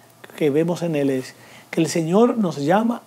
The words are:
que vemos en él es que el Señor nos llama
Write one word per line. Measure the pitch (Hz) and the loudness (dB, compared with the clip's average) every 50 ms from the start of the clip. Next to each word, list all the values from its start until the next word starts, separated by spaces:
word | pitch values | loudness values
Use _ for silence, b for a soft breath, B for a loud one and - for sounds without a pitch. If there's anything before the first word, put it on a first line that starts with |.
| b b _ _ - - - - | b b _ _ -20 -20 -6 -2
que | 165 147 | 0 2
vemos | 135 156 165 170 175 - | 2 2 0 0 -2 -2
en | 170 170 156 | -4 -2 -2
él | 143 143 139 | 0 0 0
es | 135 131 127 - B B B B B B B B | 0 -2 -4 -8 B B B B B B B B
que | - 170 | -2 -2
el | 160 - | 0 0
Señor | - 175 160 160 180 208 240 247 269 233 | 0 -2 -2 2 2 4 4 4 2 0
nos | 202 170 139 143 | -2 -2 -2 -2
llama | 139 151 180 214 226 233 240 220 - | 0 2 2 2 2 0 -2 -6 -10